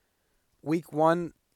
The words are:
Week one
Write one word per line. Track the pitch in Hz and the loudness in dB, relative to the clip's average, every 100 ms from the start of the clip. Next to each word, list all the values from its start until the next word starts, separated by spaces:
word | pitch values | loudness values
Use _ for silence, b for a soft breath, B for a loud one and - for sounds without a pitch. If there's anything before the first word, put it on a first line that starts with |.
| _ _ _ _ _ _ | _ _ _ _ _ _
Week | 139 165 - | -6 -6 -4
one | 147 160 170 165 - _ | 0 2 2 -4 -12 _